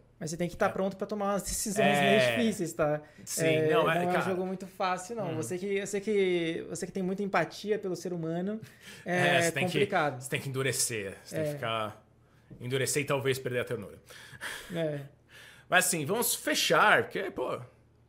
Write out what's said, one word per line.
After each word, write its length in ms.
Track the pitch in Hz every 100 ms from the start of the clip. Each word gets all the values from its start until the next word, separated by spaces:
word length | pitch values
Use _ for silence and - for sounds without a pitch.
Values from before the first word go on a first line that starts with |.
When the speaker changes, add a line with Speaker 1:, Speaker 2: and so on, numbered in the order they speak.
| - -
Speaker 1:
Mas 100 | 160
você 60 | 165
tem 120 | 175
que 60 | -
tá 80 | 202
Speaker 2:
é. 40 |
Speaker 1:
pronto 260 | 190 196 196
pra 80 | 202
tomar 260 | 208 196
umas 100 | 202
decisões 440 | - - 226 196 254 285
Speaker 2:
É. 40 |
Speaker 1:
meio 180 | 139 135 123 170
difíceis, 360 | 233 196 165
tá? 280 | - 151 151 - -
Speaker 2:
Sim, 220 | - - 160
Speaker 1:
É, 280 | 156 156
Speaker 2:
não, 160 | 160 165
é, 60 | 165
Speaker 1:
não 60 |
é 40 | 175
um 40 |
Speaker 2:
cara. 80 | 175
Speaker 1:
jogo 240 | 147 180 185
muito 220 | 190 190
fácil, 480 | - 190 180 - 233
não. 140 | 185
Speaker 2:
Uhum. 60 | 160
Speaker 1:
Você 200 | 151 180
que, 80 | 202 196
eu 100 | 196
sei 140 | 202
que, 640 | 202 208 190 175 160 165 -
você 160 | - 185
que 60 |
tem 120 | 196
muita 200 | 185 196
empatia 540 | 202 196 208 - 202 214
pelo 160 | 202 170
ser 160 | 180
humano, 460 | 175 160 170 185 220 - -
Speaker 2:
<laughs> 200 | - - -
É, 320 | 180 175 175
Speaker 1:
é 40 |
Speaker 2:
você 100 | 170
tem 140 | 156 180
que, 60 |
Speaker 1:
complicado. 480 | 156 135 190 151 127
Speaker 2:
você 80 | -
tem 100 | 143
que 80 | 143
endurecer. 640 | 127 135 123 - 117 98 90
Você 120 | - 160
tem 80 |
Speaker 1:
É. 40 | 151
Speaker 2:
que 60 | 147
ficar, 500 | 120 113 107 104 - _ _ _ - -
endurecer 440 | 123 135 127 151
e 20 | 139
talvez 320 | 139 131 131
perder 200 | 127 123
a 60 | 113
ternura. 320 | 117 90 - - - - - - - -
Speaker 1:
É. 280 | 170 160 147 139 - _ - - - -
Speaker 2:
Mas 160 | 175 180
assim, 180 | 170 143
vamos 280 | 214 233
fechar, 720 | - - 302 - 160 208 160
porque, 260 | 107 185 190
pô, 300 | - - 127 123 - - _